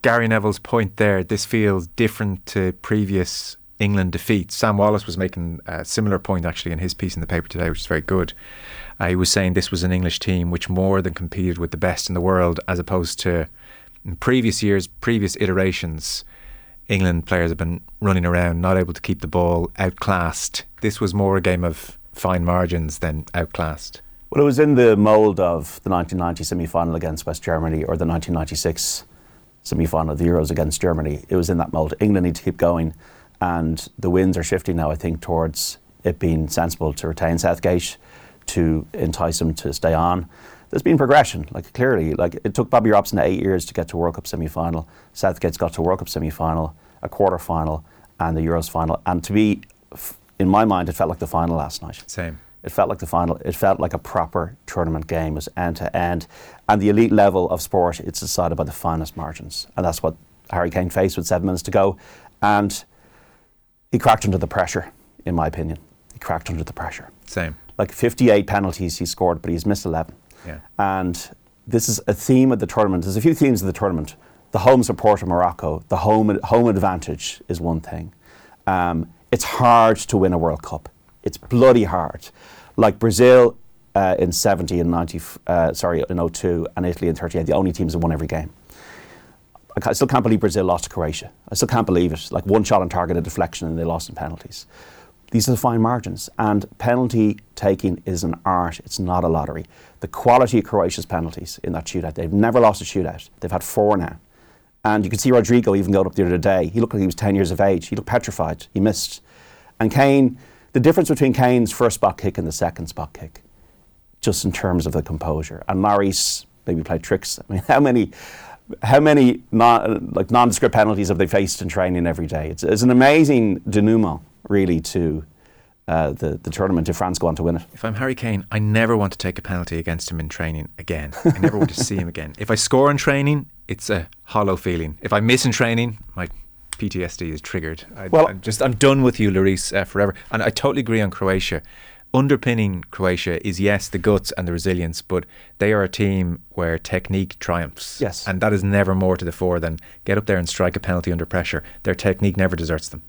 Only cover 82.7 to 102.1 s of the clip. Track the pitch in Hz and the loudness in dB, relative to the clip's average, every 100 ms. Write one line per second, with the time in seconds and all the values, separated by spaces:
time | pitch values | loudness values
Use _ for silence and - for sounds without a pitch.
82.7 | - 110 98 113 101 127 127 120 - - | 2 2 4 0 6 8 10 8 2 -20
83.7 | _ _ 98 95 - 90 87 104 90 85 | _ _ 0 2 2 0 2 0 0 0
84.7 | 87 85 85 85 85 - - - 87 82 | 0 0 0 -2 -6 -12 -12 -2 2 2
85.7 | - 87 85 - 87 82 80 92 87 - | 0 -2 -2 -2 -2 -2 -2 -2 -2 -4
86.7 | - 90 85 87 78 82 80 80 76 95 | -4 -4 -2 -2 -2 -4 -4 0 0 0
87.7 | 82 85 80 85 76 78 82 80 - _ | -2 -4 0 0 -2 -4 -6 -8 -14 _
88.7 | - - - - - - _ _ _ _ | -20 -20 -20 -20 -20 -20 _ _ _ _
89.7 | - - - - 131 113 107 101 98 92 | -4 -2 0 2 2 4 2 2 2 2
90.7 | 87 - - 78 80 - _ - 104 - | 0 -2 -4 -4 -4 -12 _ -8 -2 0
91.7 | 120 107 87 90 78 - 87 95 107 101 | 2 2 2 2 -2 -6 -6 2 2 4
92.7 | 101 90 87 87 85 82 - 85 - 82 | 2 2 -2 0 -2 -2 -4 -4 -4 -6
93.7 | 82 82 82 - - 76 85 - - - | -4 -4 -4 -8 -10 -12 -12 -16 -20 -20
94.7 | - - - - _ _ 117 107 120 127 | -20 -20 -20 -20 _ _ 0 2 2 2
95.7 | 117 113 123 92 98 - - 107 104 98 | 2 2 0 -4 -10 -10 -2 2 0 -2
96.7 | - 120 123 123 117 107 101 _ - 101 | -4 0 2 2 2 2 0 _ -2 0
97.7 | 98 95 87 - 90 87 - 98 90 85 | 2 -2 -2 -4 -4 -4 -2 0 0 0
98.7 | 82 - - 92 90 87 80 73 80 85 | -6 -12 -6 -2 0 2 0 -2 -8 -14
99.7 | _ - _ - - 123 123 120 117 - | _ -20 _ -12 0 6 6 6 2 2
100.7 | 104 90 - - 85 82 - 87 - - | 0 0 -2 -4 -4 -4 -8 -14 -10 -6
101.7 | 85 82 90 82 | -6 -6 -6 -6